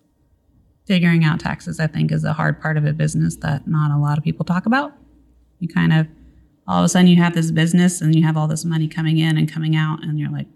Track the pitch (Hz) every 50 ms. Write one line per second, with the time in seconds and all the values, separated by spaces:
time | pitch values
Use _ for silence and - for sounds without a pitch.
0 | _ _ _ _ _ _ _ _ _ _ _ _ _ _ _ _ _ - 190 175
1 | 175 170 170 165 160 156 160 165 - 147 143 - - 170 160 - 160 156 - 156
2 | - 156 156 156 156 156 156 156 156 151 147 - - 156 156 151 147 151 - 156
3 | 76 156 160 160 160 165 165 - - 160 143 - - - 160 156 151 147 147 147
4 | 147 147 147 151 - 165 160 - 165 - 170 185 - 226 247 277 294 294 - _
5 | _ _ _ _ _ _ _ _ _ _ _ _ 175 - - 175 165 165 160 156
6 | 160 160 - - - - _ - _ _ _ _ _ - - 175 175 170 - 180
7 | 180 180 175 175 175 170 - 165 165 165 160 160 160 165 175 175 180 180 180 -
8 | 156 156 160 160 160 156 160 156 151 156 160 156 170 170 165 160 156 156 - 160
9 | 160 160 160 160 160 160 156 156 156 156 - 160 156 156 160 156 156 156 156 -
10 | - 160 151 151 147 139 147 139 143 - _